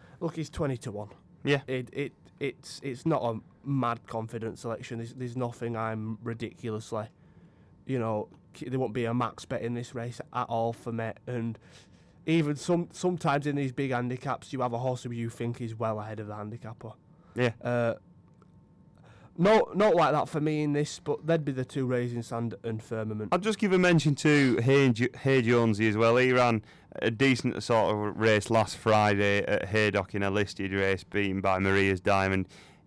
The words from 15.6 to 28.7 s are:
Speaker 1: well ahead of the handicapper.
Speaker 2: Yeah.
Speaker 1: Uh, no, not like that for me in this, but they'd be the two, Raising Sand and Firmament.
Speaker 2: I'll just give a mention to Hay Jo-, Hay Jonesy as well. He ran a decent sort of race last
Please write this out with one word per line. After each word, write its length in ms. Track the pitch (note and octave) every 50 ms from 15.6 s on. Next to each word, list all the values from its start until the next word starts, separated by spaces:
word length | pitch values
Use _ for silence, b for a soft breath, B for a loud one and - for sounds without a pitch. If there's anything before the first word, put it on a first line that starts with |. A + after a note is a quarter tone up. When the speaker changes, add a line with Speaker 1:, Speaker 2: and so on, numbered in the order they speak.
| B2 A2+ A2+
Speaker 1:
well 240 | A2 A#2 A2 A2 G#2+
ahead 220 | G#2 A2 A2 G#2
of 60 | G#2+ G#2
the 80 | G#2
handicapper. 580 | G#2 G#2 G#2+ A2 A#2 - A2 A2 - - A2+ - _ _ _ b b b b b
Speaker 2:
Yeah. 160 | A#2 B2 A#2+ A2+ -
Speaker 1:
Uh, 340 | - A#2+ B2 A#2+ A#2+ A#2 G#2+ - _ - - - - - - _ - _ - - - _ _ _ - - - b b b b b b b b
no, 320 | - E3+ G3+ A3 G#3+ - - -
not 220 | F3+ G3+ G#3+ E3+
like 160 | F3 D#3+ C#3
that 180 | C#3+ D3 - C#3
for 100 | - D#3
me 220 | D3 D#3 D3+ D3+
in 120 | D3+ D3 D3
this, 260 | C#3+ D3 - - -
but 260 | - - C#3+ - -
they'd 180 | D3+ E3 E3 D3
be 80 | C#3+
the 140 | C3+ B2+ B2+
two, 220 | - - C#3 C3+ B2
Raising 340 | B2+ B2 B2 A#2+ A#2+ A#2+
Sand 320 | A2+ - A#2+ A#2 A#2 A#2 - - -
and 180 | A2+ A2+ G#2+ -
Firmament. 460 | - A#2 A2 G#2+ A2 G#2+ G#2+ G#2+ G#2
Speaker 2:
I'll 80 | - F3
just 180 | F#3+ A3 G#3+ -
give 160 | - G3+ F#3
a 60 | F#3
mention 340 | F3+ F3+ F3 D#3+ - D#3 C#3+
to 420 | - - D#3 D3 D3 C#3 C3 A#2+ -
Hay 280 | A2+ C3 C3+ C#3+ C#3 C3
Jo-, 160 | A#2 G#2+ B2 - - -
Hay 200 | - C3+ C3+ C3
Jonesy 460 | A#2+ A2+ A#2+ A#2+ A#2 A2+ G#2+ G2 A2 A2
as 80 | G#2 G#2+
well. 200 | A2+ A2+ A#2 B2
He 140 | B2+ B2+
ran 300 | B2+ B2+ B2 A#2+ A#2 A2 G#2+ B B B B B B -
a 120 | - A2+
decent 540 | A#2 G#2 C3+ C3+ C3 A#2 - B2+ - - G#2
sort 280 | - A#2+ A2+ G#2 E2+ G#2+
of 200 | G#2 G#2 G#2 F2
race 360 | - A2 A2+ G#2+ G#2+ - -
last 260 | A2+ A2 G#2+ -